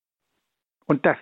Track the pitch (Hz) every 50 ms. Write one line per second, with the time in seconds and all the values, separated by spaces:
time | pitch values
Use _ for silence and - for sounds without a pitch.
0 | _ _ _ _ _ _ _ _ _ _ _ _ _ _ _ _ _ - 151 262
1 | - 269 - -